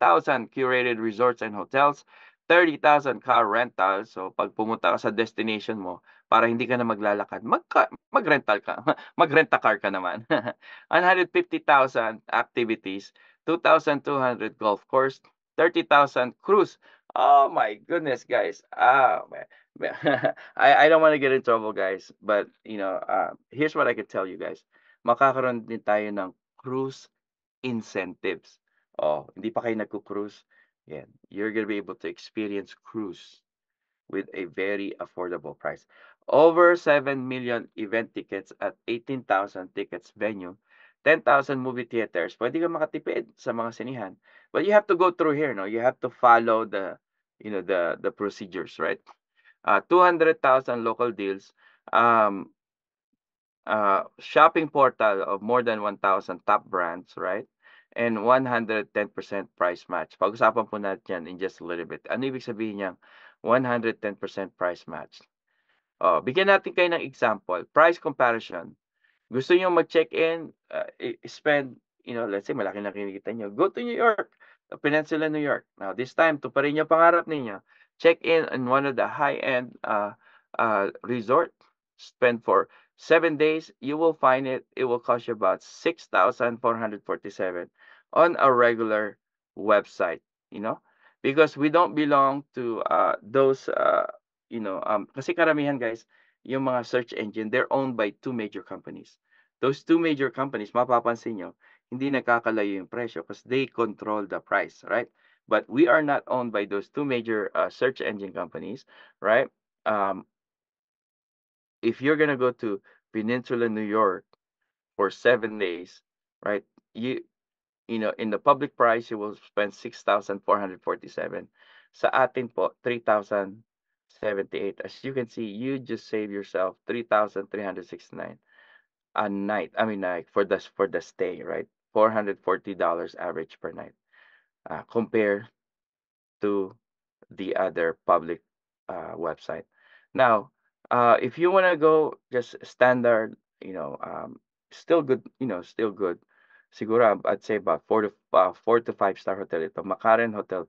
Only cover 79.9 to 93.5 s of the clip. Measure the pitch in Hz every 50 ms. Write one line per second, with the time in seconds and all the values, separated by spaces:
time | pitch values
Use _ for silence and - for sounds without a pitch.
79.9 | 110 104 104 104 - - _ _ _ _ _ _ - - 117 113 107 98 101 -
80.9 | - - - 104 123 120 104 110 135 170 - - - _ _ _ _ _ _ _
81.9 | _ _ - - _ _ 127 123 120 113 - 110 95 95 - - _ _ _ _
82.9 | _ _ - - 160 165 165 165 151 143 151 156 156 160 156 - _ _ 135 135
83.9 | 147 156 165 165 156 - 143 131 131 135 139 131 127 - - _ _ - 131 120
84.9 | 123 120 - 127 123 120 - 123 117 107 98 92 92 - - - - - - 170
85.9 | 175 - - _ - 95 92 120 120 - 120 120 117 117 - 117 113 113 117 107
86.9 | 104 98 - - 90 - - 101 - - 98 92 90 87 87 - _ _ _ -
87.9 | - _ _ _ - - 165 175 - - - 135 123 120 120 120 117 113 113 110
88.9 | 107 107 107 101 - _ _ _ _ _ _ _ _ 87 95 107 104 101 98 -
89.9 | - - 95 85 80 - _ _ _ _ _ _ - 98 104 113 147 - _ _
90.9 | _ _ _ _ _ _ - 135 139 160 156 147 - 139 147 151 151 170 180 -
91.9 | 151 151 151 147 143 139 135 135 139 143 - _ _ 131 120 117 110 - - -
92.9 | 78 90 95 85 - - - 104 120 135 135 135